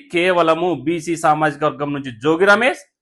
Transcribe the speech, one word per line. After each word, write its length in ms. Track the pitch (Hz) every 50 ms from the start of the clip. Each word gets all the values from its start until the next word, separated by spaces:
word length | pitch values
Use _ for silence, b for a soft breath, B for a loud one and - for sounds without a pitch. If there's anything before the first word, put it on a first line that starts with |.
| - -
కేవలము 560 | - 170 175 185 180 175 165 160 160 165 175 180 165 135 127
బీసీ 300 | 156 175 170 151 175 165 156 170
సామాజిక 380 | 156 151 151 156 151 139 143 156 151
వర్గం 220 | 131 127 147 143 143
నుంచి 160 | 143 139 135 120 107 120
జోగి 240 | 151 165 165 196 202
రమేష్, 300 | 202 208 233 269 359 - - _ _ _